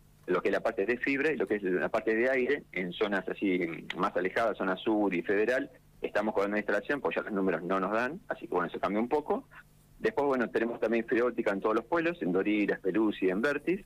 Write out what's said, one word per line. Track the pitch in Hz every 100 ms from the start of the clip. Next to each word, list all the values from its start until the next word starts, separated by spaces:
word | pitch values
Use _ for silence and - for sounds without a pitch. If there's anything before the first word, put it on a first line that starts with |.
| - - -
lo | 90
que | 101
es |
la | 98
parte | 113 110
de | 98 120
fibra | - 135 151
y | 127
lo | 98
que |
es | 104
la | 95 90 90
parte | 110 110
de | 110 127
aire, | 131 123 143 -
en | - 92
zonas | - 104 98 -
así | - 101 90 85 78 80 80
más | 92
alejadas, | 90 90 123 117 95
zona | 98 92
sur | - 110 101
y | 87
federal, | 85 101 113 131 139 - - -
estamos | - 104 107
con | 104 101
una | 104
instalación, | 101 101 - 143
pues | 85 80
ya |
los | -
números | 98 95 82
no | 87 95
nos | 92
dan, | 110 123 170 -
así | - -
que |
bueno, | 90 85
eso | -
cambia | - 104
un | 123
poco. | 151 151 214 - - - - - -
Después, | 110 - 143
bueno, | 131 113
tenemos | 113 117 117
también | 110 117 110
fibra | 117 123
óptica | 113 110
en | 98
todos | 110
los | 110 -
pueblos, | 170 165 175
en | -
Dorira, | 92 101 107 98
Espeluz | 92 98 95 107 98
y | 95
en | 92
Vertis. | 143 143 156 196